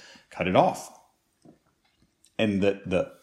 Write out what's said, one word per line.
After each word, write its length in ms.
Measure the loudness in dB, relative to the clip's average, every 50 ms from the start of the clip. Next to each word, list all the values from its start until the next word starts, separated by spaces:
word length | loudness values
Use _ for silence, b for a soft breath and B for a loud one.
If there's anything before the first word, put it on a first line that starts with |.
| B B B B B B
"cut 180 | -10 -6 -4 2
it 80 | 4
off." 420 | 4 4 2 0 -4 -12 -18 -20 -20 _ _ _ _ _ _ _ _ _ -20 -20 _ _ _ _ _ _ _ _ _ _ _ _ _ _ _ _
And 240 | -2 0 0 0 2
the, 200 | 2 0 0 -2 -4
the 280 | -4 -2 -2 -2 -4 -8 -16